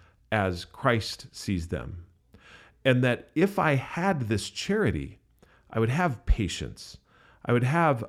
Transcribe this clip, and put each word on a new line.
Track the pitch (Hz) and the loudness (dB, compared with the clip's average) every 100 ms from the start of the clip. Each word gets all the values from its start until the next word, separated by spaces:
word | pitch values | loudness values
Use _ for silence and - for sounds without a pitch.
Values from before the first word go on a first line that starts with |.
| - _ - | -20 _ -4
as | 110 95 87 | 0 0 -2
Christ | - - 135 117 - - - | -8 -2 2 2 0 -10 -16
sees | - - 92 82 | -12 -4 -2 -2
them. | 80 64 87 - _ _ - - - - _ | -6 -8 -12 -16 _ _ -20 -20 -20 -20 _
And | 135 127 | 2 4
that | 127 117 - | 4 0 -4
if | 151 196 190 | 0 0 2
I | 160 | 2
had | 139 - - 190 165 | 2 -2 -4 -2 0
this | 110 107 - | 0 -2 -2
charity, | - - 214 156 76 69 - _ _ _ _ _ | -10 -4 0 2 0 -6 -12 _ _ _ _ _
I | 113 | 0
would | 113 | 2
have | 143 175 120 - | 2 0 -2 2
patience. | - 95 - 62 - - - _ _ - - | 2 2 -2 -8 -10 -18 -20 _ _ -20 -18
I | - | 0
would | 120 | 2
have | 123 165 165 123 | 2 2 4 2